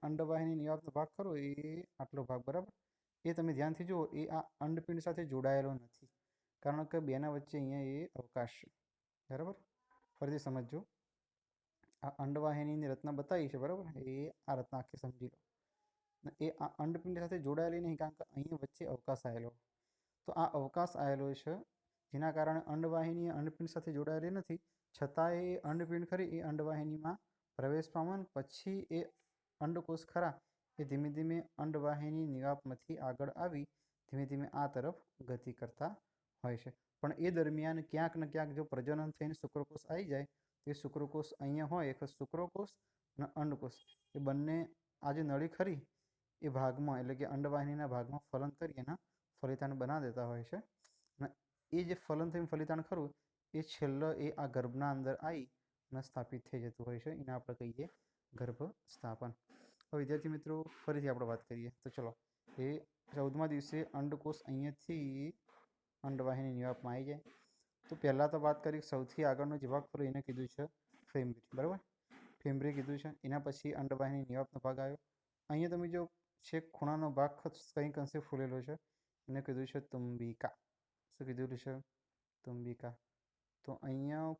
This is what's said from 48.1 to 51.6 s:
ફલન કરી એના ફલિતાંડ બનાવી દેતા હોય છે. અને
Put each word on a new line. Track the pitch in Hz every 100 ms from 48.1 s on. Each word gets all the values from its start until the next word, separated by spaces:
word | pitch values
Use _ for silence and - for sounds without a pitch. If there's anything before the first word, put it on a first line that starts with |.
| 147 -
ફલન | 131 143
કરી | 139 165 131
એના | 127 175 _ _ _ -
ફલિતાંડ | 131 135 139
બનાવી | 135 127 156 127
દેતા | 120 117
હોય | 117
છે. | 117 190
અને | - _ - _ _ - 135 - _ _